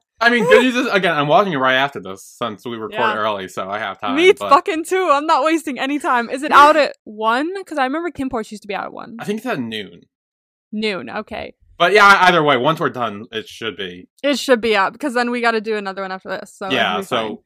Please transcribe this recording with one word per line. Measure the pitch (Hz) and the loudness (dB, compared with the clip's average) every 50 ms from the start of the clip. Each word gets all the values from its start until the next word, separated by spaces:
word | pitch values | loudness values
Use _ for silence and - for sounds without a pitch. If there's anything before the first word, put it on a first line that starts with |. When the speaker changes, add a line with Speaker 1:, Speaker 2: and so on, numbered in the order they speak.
| _ _ _ - | _ _ _ 0
Speaker 1:
I | 226 233 | 0 2
mean, | 240 240 214 | 2 2 4
Speaker 2:
<laughs> | - | 6
Speaker 1:
good | 254 - 240 | 6 6 6
news | 254 240 | 4 2
is, | 247 262 233 | 0 -2 0
again, | 202 196 185 180 165 147 | 0 0 2 2 0 0
I'm | 143 147 | 2 4
watching | 147 175 208 196 170 | 4 4 4 2 0
it | 139 | 0
right | 131 131 131 | 2 2 2
after | 127 135 139 - 113 | 2 2 0 -2 -6
this, | 92 95 95 98 - | -12 -12 -14 -14 -16
since | - - - 123 117 107 98 - | -18 -12 -8 -8 -8 -8 -8 -10
we | 127 117 113 | -10 -10 -8
record | 110 104 101 | -8 -8 -6
Speaker 2:
Yeah. | 110 117 110 107 110 | -2 -2 -2 -2 -2
Speaker 1:
early, | 107 110 107 98 95 92 | -2 -2 -2 -4 -6 -10
so | - - 101 95 | -8 -10 -8 -6
I | 98 107 | -6 -6
have | 110 101 95 - | -6 -8 -8 -8
time, | - 104 - | -6 -4 -2
Speaker 2:
Me | 285 339 370 | 2 4 4
Speaker 1:
but | - - - 302 | 4 4 4 2
Speaker 2:
fucking | - 359 359 - 381 311 339 | 2 2 2 2 -4 -6 -4
too. | - 359 381 381 349 | -4 -2 -2 2 2
I'm | 285 277 294 | 2 2 2
not | 320 330 269 262 | 2 0 2 2
wasting | 311 320 330 - - 262 247 | 2 0 -2 -4 -6 -8 -6
any | 262 262 285 294 | -4 -4 -4 -4
time. | - - 269 240 233 226 | -2 -2 -2 -2 -2 -4
Is | - 185 170 | -6 -6 -4
it | - | 2
out | - - 285 294 302 311 | 6 6 8 8 6 4
at | 277 - - _ _ | 2 0 -2 _ _
one? | - 214 208 214 220 233 254 294 330 381 392 381 | -18 -12 -6 -2 -2 0 0 -2 -4 -6 -8 -10
'Cause | - 330 294 | -8 -4 -4
I | 262 | -2
remember | 254 269 320 339 349 | -2 -2 -4 -6 -6
Kim | 285 - 277 262 | -8 -6 -8 -6
Porch | - 240 214 - | -6 -6 -8 -8
used | 220 202 - | -12 -16 -12
to | 202 | -8
be | 202 | -8
out | 185 - | -8 -8
at | - - | -8 -10
one. | - - - - 226 | -14 -16 -14 -14 -12
Speaker 1:
I | - | -8
think | 156 208 220 | -6 -6 -6
it's | - | -4
at | 254 226 165 | -6 -6 -4
noon. | 120 113 113 107 101 90 87 87 - _ _ _ _ _ _ _ _ _ _ _ _ _ | -6 -6 -8 -8 -10 -12 -16 -20 -20 _ _ _ _ _ _ _ _ _ _ _ _ _
Speaker 2:
Noon, | - 208 220 214 202 214 - - | -8 -6 -4 -4 -4 -4 -8 -8
okay. | - 208 220 - 226 - - - - _ _ _ _ - | -10 -10 -10 -10 -10 -12 -12 -12 -14 _ _ _ _ 0
Speaker 1:
But | 165 180 190 | 2 4 6
yeah, | 208 208 202 196 190 | 8 8 8 8 8
either | 180 180 180 170 156 | 6 6 6 6 4
way, | 147 143 | 4 4
once | 123 123 147 160 156 | 4 4 2 0 0
we're | 170 139 | -2 -4
done, | 120 127 123 113 104 101 107 - - | -4 -4 -6 -6 -6 -8 -12 -10 -10
it | 110 104 - | -10 -10 -10
should | - - 117 113 101 | -12 -10 -8 -8 -8
be. | - 101 92 90 90 92 - _ _ - | -8 -10 -10 -12 -14 -18 -20 _ _ -2
Speaker 2:
It | 277 285 233 | -2 -2 -2
should | - - 262 233 | 0 0 0 2
be | 208 233 214 208 | 2 0 2 2
up, | 196 175 - - | 0 0 -2 -4
'cause | - 294 233 | -6 -4 -2
then | 247 240 240 | -2 -2 -2
we | 240 247 | -4 -2
gotta | 233 233 226 220 | -2 0 -2 -2
do | 208 220 220 | -2 -4 -6
another | 214 202 196 190 190 196 | -6 -6 -8 -8 -10 -10
one | 190 190 | -10 -10
after | 190 - 202 | -12 -12 -10
this, | 190 185 - 190 - | -10 -10 -12 -14 -16
so | - 208 190 | -12 -8 -4
it'll | - | -2
Speaker 1:
Yeah, | 120 113 101 92 95 | 0 0 0 -2 -4
Speaker 2:
be | 98 | -4
Speaker 1:
so | - - | -4 -4
Speaker 2:
fine. | 120 113 107 107 117 _ | -4 -4 -4 -8 -12 _